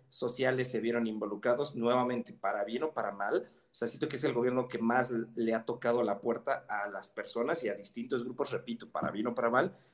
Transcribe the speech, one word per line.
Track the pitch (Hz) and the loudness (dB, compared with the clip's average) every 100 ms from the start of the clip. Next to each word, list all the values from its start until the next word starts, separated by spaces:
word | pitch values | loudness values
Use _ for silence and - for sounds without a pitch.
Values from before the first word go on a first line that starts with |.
| _ | _
sociales | - 123 - 127 127 127 | -6 -4 0 2 2 0
se | 117 | 0
vieron | 110 117 113 | 2 2 0
involucrados, | 107 107 101 123 123 143 117 | -2 -4 0 2 2 0 0
nuevamente, | 117 123 123 123 117 | 2 4 2 0 -6
para | - 98 104 | -4 -2 0
bien | 101 113 | -2 -2
o | 156 | -2
para | - 107 | -2 -4
mal, | 98 101 165 - | -2 0 0 -2
o | - _ - | -12 _ -6
sea, | 120 | -4
siento | 131 151 | -2 -4
que | 127 | 0
es | |
el | 139 | 0
gobierno | 123 123 123 123 | 2 2 2 0
que | 113 | 0
más | 113 123 127 | 2 4 2
le | 117 117 - 113 | 0 -4 0 2
ha | 113 - | 2 0
tocado | 117 120 120 | -2 2 4
la | 104 101 | 2 0
puerta | 123 110 - 135 - | 0 0 0 -2 -2
a | 104 101 | -4 -4
las | 95 - | -6 -8
personas | - 101 117 127 165 | -8 -6 -2 0 0
y | 113 | -2
a | 101 | -4
distintos | 101 - 123 127 | -6 -8 -2 -2
grupos, | 123 123 139 | -2 -4 -4
repito, | 117 - 117 - | -4 -6 -8 -6
para | 76 76 | -4 -4
bien | 101 120 | -2 -2
o | 117 | 0
para | 117 | 2
mal, | 123 180 - - | 4 2 -2 -20